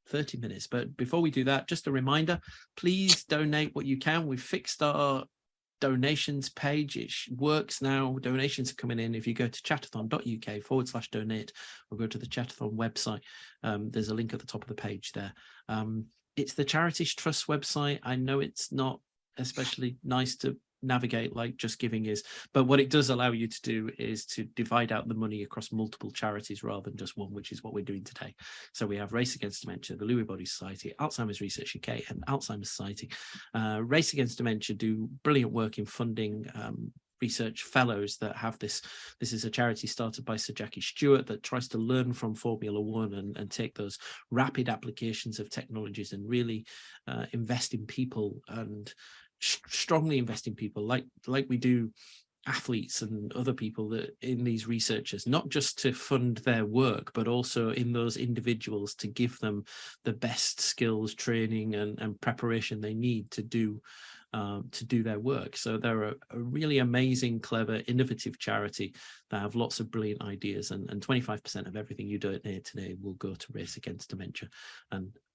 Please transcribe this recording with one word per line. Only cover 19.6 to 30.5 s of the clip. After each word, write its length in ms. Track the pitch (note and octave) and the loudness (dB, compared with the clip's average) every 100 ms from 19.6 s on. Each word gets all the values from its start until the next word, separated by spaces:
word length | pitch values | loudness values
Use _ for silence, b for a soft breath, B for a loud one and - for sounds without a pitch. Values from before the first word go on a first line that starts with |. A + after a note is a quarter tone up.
| B2+ - B2+ B2+ | -2 0 -2 -2
nice 320 | - B2+ B2+ - | 0 2 2 0
to 200 | C3+ - _ _ | -2 -2 _ _
navigate 540 | C3 B2+ B2 A#2 A#2 A2+ | 2 2 4 0 0 -2
like 220 | A#2 A#2 | -4 -2
Just 200 | A2+ - | -4 -2
Giving 280 | A#2+ A2 A2 | 0 0 0
is, 180 | G#2 - B B | -2 -4 B B
but 100 | C#3 | 4
what 160 | B2+ C#3 | 8 8
it 100 | C3+ | 8
does 200 | D3 C3 | 6 6
allow 220 | B2 B2 | 4 4
you 160 | A#2 A2+ | 2 0
to 120 | - | -2
do 300 | B2 A2+ A2+ - | -2 0 -2 -4
is 280 | A#2 A2 - | -4 -4 -4
to 180 | - A2+ | -6 -4
divide 480 | - A#2 A#2+ A2+ | -2 2 4 4
out 160 | A2 A2+ | 0 0
the 40 | |
money 300 | A2 A2 G#2+ | 0 0 -2
across 300 | G2+ - A2 | -6 -6 -4
multiple 360 | A2+ A2 - G#2 | -2 -2 -4 -8
charities 540 | - A2 G#2 G#2 G2+ | -4 -2 -2 -4 -6
rather 260 | A2+ G2+ G2 | -4 -4 -4
than 80 | G#2+ | -8
just 200 | - - | -8 -8
one, 160 | G2+ | -8
which 180 | G2+ - | -8 -10
is 100 | A2 | -10
what 120 | G#2+ | -6
we're 100 | G#2 | -4
doing 220 | G2 G2 F#2+ | -4 -6 -8
today. 280 | - G2 - B B B | -12 -12 -14 B B B
So 160 | - G#2+ | -4 -2
we 80 | G2+ | -2
have 160 | G2+ | -2
Race 240 | A2+ B2 - | 0 0 0
Against 280 | G#2 - | -6 -6
Dementia, 340 | - F2 - F#2 | -8 -8 -8 -4
the 80 | G#2 | 2
Lewy 200 | B2 G#2+ | 2 2
Body 200 | F#2+ | -4
Society, 480 | F#2 | -6